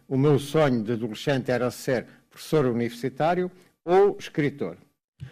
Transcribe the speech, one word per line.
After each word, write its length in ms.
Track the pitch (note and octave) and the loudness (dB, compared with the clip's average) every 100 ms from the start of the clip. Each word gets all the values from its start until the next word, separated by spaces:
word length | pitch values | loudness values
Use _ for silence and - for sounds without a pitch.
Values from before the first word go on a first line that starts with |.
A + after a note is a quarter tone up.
| - | -6
o 80 | C3 | 0
meu 220 | D3 C#3 | 4 2
sonho 440 | - D#3 D3 B2 | 2 2 2 2
de 100 | G#2 | -2
adolescente 580 | A#2 A#2 G#2+ - C3+ A#2 | -4 -6 -6 -2 -2 0
era 200 | A#2+ B2 | -2 -2
ser 360 | - - A#2+ - - _ | -4 -4 -4 -4 -14 _
professor 340 | - - D#3 | -20 -2 2
universitário 880 | B2+ A#2 A#2 - C3 - D3+ F3+ F3+ - _ _ | 2 0 -2 -4 -8 -2 0 0 -4 -8 _ _
ou 320 | E3 F#3 G3+ G3+ | 2 4 4 2
escritor. 600 | - - C#3+ C#3+ G2 - _ _ _ _ - | -6 -2 -2 -2 -8 -10 _ _ _ _ -20